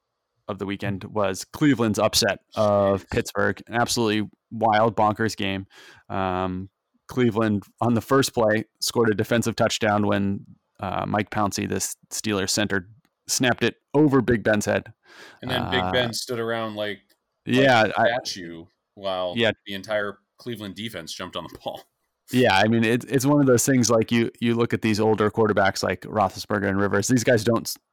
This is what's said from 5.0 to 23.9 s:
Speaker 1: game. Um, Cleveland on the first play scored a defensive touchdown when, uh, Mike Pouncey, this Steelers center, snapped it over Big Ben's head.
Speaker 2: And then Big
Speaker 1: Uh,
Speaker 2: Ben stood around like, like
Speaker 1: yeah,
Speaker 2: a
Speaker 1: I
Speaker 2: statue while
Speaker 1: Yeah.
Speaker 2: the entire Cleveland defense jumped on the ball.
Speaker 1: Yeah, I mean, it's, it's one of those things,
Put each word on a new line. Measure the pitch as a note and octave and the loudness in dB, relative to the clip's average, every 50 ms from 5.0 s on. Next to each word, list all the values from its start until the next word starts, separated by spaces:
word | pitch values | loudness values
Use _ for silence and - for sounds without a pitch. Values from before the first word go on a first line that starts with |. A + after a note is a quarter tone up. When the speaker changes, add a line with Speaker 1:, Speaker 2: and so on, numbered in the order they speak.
| G#2+ G#2+ G#2 - A2+ G#2 - | 2 2 2 0 -2 -2 -2
Speaker 1:
game. | - G2+ F#2+ G2 F#2+ G2 - - - - - - - _ - | -4 -4 -4 -4 -6 -8 -10 -16 -20 -20 -20 -20 -20 _ -10
Um, | G#2 F#2+ F#2+ F#2+ F2+ F#2 F#2+ F#2+ F#2 F#2 F#2+ G2 _ _ _ _ _ _ _ | -6 -4 -2 -2 -2 -2 -2 -4 -4 -6 -8 -12 _ _ _ _ _ _ _
Cleveland | - - B2+ B2 A#2 G2 A2+ A2 A2 G#2 G2 - - _ - | -8 -2 0 2 2 2 2 0 0 0 -2 -4 -6 _ -2
on | A2+ A#2+ | 0 0
the | A#2+ A2 | 0 0
first | - - C3+ C3+ C3 - | 0 2 2 2 2 2
play | - B2 A2+ G#2+ G#2+ A2 - _ _ - | 0 0 2 2 2 0 -2 _ _ -8
scored | - - - A#2+ A#2 A2+ | -6 -2 0 2 2 2
a | G#2 | 2
defensive | G2 G#2+ - A#2+ A#2 - A#2+ G#2 | 0 0 0 0 0 0 0 0
touchdown | - A#2 G#2+ - - A2+ G#2 G#2 G#2 G2+ | 0 0 0 0 0 0 0 2 2 2
when, | G2+ G#2 G2+ G2+ G2 G2+ - - - - _ _ _ _ - | 2 0 0 0 -2 -2 -4 -8 -14 -20 _ _ _ _ -10
uh, | G2+ F#2 F#2+ F#2 F#2+ | -8 -6 -6 -4 -4
Mike | G2 G2+ G#2 G#2 - | -2 -2 -4 -4 -4
Pouncey, | - G#2+ G#2 G2 - G#2 G2+ F#2+ | -2 -2 -2 -2 -2 -4 -4 -4
this | G2 F#2+ - - - - _ - | -4 -4 -6 -6 -10 -12 _ -12
Steelers | - - - A2 G#2 F#2+ F#2+ - | -10 -6 -4 -2 -2 0 0 -2
center, | - - G#2 - G2 G2 F2 G#2 - _ _ _ _ _ _ | -2 -2 -2 -2 -2 -4 -6 -8 -16 _ _ _ _ _ _
snapped | - - - C3 B2 A2 - | -6 -2 0 2 0 2 2
it | A#2+ A2+ - _ _ _ | 0 -2 -2 _ _ _
over | - C#3+ D#3 C#3+ C3+ C3+ | 2 4 4 4 4 4
Big | G#2+ B2 A#2+ G#2 | 4 2 2 2
Ben's | F#2 A2+ G#2+ G#2 - | 2 2 2 2 2
head. | G#2 G#2 G2 - - - _ _ - - - - - - _ | 0 0 -2 -2 -6 -14 _ _ -20 -20 -20 -20 -20 -18 _
Speaker 2:
And | B2+ B2+ | -8 -6
then | B2+ - F2+ F2+ | -4 -4 -2 -2
Big | - - | -2 -2
Speaker 1:
Uh, | F#2 F#2 | -2 0
Speaker 2:
Ben | A#2 B2+ B2 A#2 A2+ | 0 0 -2 -2 -4
stood | - - - B2 A#2 | -8 -8 -8 -6 -6
around | A#2 A2+ A#2 A2+ A2+ A2 G#2 | -4 -4 -4 -4 -6 -6 -6
like, | G#2 G#2+ G#2 G2 G2 _ _ _ _ _ _ _ _ - | -6 -6 -8 -8 -10 _ _ _ _ _ _ _ _ -4
like | A#2 A#2+ | 0 2
Speaker 1:
yeah, | C3 C3+ C3+ B2 A2+ G#2+ | 4 4 6 6 6 4
Speaker 2:
a | F#2+ - G#2 | 2 2 2
Speaker 1:
I | A#2 G#2 A#2 C3 - | 2 2 0 -2 -6
Speaker 2:
statue | - - G2+ F2 E2+ E2+ E2 E2 - _ _ _ _ _ | -8 -10 -10 -12 -14 -14 -16 -16 -20 _ _ _ _ _
while | G#2 G2 F#2+ F#2 F#2 F#2 F2+ F2 | -10 -6 -4 -4 -2 -4 -2 0
Speaker 1:
Yeah. | A#2 A2+ G#2+ G#2 - _ | 0 0 0 0 -2 _
Speaker 2:
the | G2+ G2+ | -12 -10
entire | G2 F#2 A2 G#2+ G#2+ G2+ G2+ G2 - _ _ _ - | -10 -6 -4 -4 -4 -4 -4 -8 -12 _ _ _ -16
Cleveland | - B2 A#2 G2+ G#2+ G2 E2+ | -14 -12 -12 -10 -12 -12 -12
defense | G2 A2 A2+ - F2 D#2+ D#2 | -10 -10 -10 -10 -12 -12 -12
jumped | - - F#2+ F2 - | -12 -12 -12 -10 -10
on | F2+ E2 | -10 -12
the | - - - | -12 -14 -12
ball. | - - - - - _ _ _ _ _ _ _ _ - | -12 -10 -12 -12 -14 _ _ _ _ _ _ _ _ -4
Speaker 1:
Yeah, | - B2+ B2 A2 F#2+ | 0 2 4 4 4
I | F#2+ G#2+ A2 | 4 4 4
mean, | A#2 A2+ A2+ | 4 2 2
it's, | A2 A#2+ B2 - | 2 2 0 0
it's | - C3 C3+ A#2+ | 0 -2 0 2
one | C#3+ D3 D3 | 2 4 4
of | C#3 | 6
those | B2+ B2 A2+ - | 6 4 4 4
things, | C#3 C3+ B2+ A#2 A2+ | 2 2 4 4 4